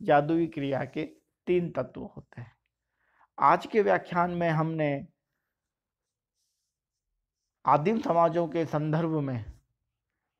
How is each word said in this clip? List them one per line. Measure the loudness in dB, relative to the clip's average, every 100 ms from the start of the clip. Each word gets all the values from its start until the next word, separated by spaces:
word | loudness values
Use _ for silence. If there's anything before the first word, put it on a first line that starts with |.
जादुई | 2 4 4 0 -2
क्रिया | -4 -4 -4 -6
के | -8 -10 -12 _ _ -2
तीन | 0 0
तत्व | -6 -8 -10
होते | -14 -16 -18 -18
हैं। | -18 _ _ _ _ _ _ _ _ 2
आज | 4 4 2
के | 0
व्याख्यान | 2 2 0 -2 0
में | 0 0
हमने | 0 0 0 -2 -2 -8 _ _ _ _ _ _ _ _ _ _ _ _ _ _ _ _ _ _ _ _ _ _ _ _ _ 2
आदिम | 2 2 0
समाजों | 0 2 2 2 -2
के | -2 -2
संदर्भ | -2 -2 0 0
में | -2 -4 -6 -10 -16 _ _ _ _ _ _ _